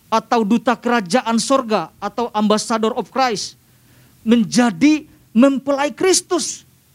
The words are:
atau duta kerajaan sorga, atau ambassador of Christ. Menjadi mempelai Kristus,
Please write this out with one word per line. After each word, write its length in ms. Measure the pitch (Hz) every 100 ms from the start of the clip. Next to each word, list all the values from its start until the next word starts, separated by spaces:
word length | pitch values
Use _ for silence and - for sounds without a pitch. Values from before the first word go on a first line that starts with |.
| -
atau 320 | 220 220 247
duta 320 | 208 233 - 226
kerajaan 640 | 240 240 180 247 226 226
sorga, 480 | - 269 233 208 160 -
atau 320 | 202 - 233 214
ambassador 560 | 214 214 214 226 220
of 160 | 254 196
Christ. 480 | 254 254 202 - - _ _ _ _ _ _
Menjadi 880 | 220 240 180 165 240 165 294 302 - _ _
mempelai 600 | 220 277 269 - 277 285 -
Kristus, 720 | 370 359 - 349 - - - _ _